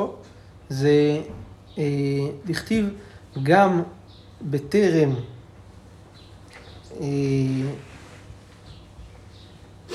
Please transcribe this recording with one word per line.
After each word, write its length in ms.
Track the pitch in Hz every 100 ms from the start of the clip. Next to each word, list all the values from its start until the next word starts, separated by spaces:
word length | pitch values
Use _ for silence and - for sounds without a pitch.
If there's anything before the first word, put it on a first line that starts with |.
| 202 - - - - - -
זה, 540 | 135 143 147 147 151 156 - - - - -
אה, 60 | 147 143 139 139 143 143 175
דכתיב, 440 | 160 - 220 202 196 - - - 139
"גם 380 | 135 190 196 175 175 - - - - -
בטרם", 760 | 165 139 139 208 190 160 143 120 - - - - - - - - - - - - - - - - - -
אה, 60 | 143 139 139 135 135 131 135 139 - - - - - - - - - - - - - - - - - - - - -